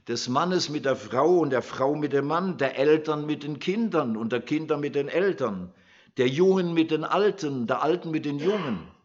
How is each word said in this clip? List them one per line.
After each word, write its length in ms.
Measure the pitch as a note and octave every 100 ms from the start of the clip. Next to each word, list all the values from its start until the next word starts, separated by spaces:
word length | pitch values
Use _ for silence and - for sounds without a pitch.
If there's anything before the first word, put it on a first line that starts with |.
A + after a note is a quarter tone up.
| -
des 200 | A#2+ A#2+
Mannes 400 | C3+ F3 F#3 D3
mit 160 | D3
der 120 | C3+ B2+
Frau 420 | G#2+ B2+ D#3+ F3+
und 120 | D3
der 120 | B2
Frau 320 | - - C3+
mit 180 | D3+ D3
dem 140 | C#3 C#3+
Mann, 320 | E3 F#3+ C#3
der 180 | C3 B2+
Eltern 480 | D3 D#3 D3+ D3+
mit 200 | D3+ D3
den 160 | D3 C#3+
Kindern 560 | - G#3+ A3 E3+ B2+ A2
und 140 | A2+
der 100 | A#2+
Kinder 340 | - D#3 D#3 D3
mit 180 | C#3+
den 140 | C#3+ C#3
Eltern, 640 | D#3+ G3 D#3+ A#2+ F#2+ F2+ - _ _ _ -
der 100 | B2+
Jungen 460 | C#3 F#3+ F#3+ F3
mit 160 | E3 D#3+
den 140 | D#3
Alten, 640 | D#3 F3 G#3 F#3+ D3+ C3 A2+
der 140 | B2
Alten 280 | D3 F3 E3+
mit 160 | D#3 C#3+
den 140 | C#3+
Jungen, 460 | E3+ G#3 D3+ E2 D2+ -